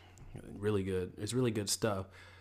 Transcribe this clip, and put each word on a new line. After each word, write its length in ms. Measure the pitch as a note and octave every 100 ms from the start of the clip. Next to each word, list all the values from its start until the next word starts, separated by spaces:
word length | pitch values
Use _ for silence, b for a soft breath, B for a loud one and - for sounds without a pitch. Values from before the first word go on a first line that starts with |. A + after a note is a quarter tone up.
| B B B - - -
really 260 | G#2 G#2
good. 280 | F#2+ F#2 F2+ -
It's 160 | G#2
really 180 | A#2+ B2+
good 180 | G#2+ G2+
stuff. 380 | - A2+ G2 F#2+ B B B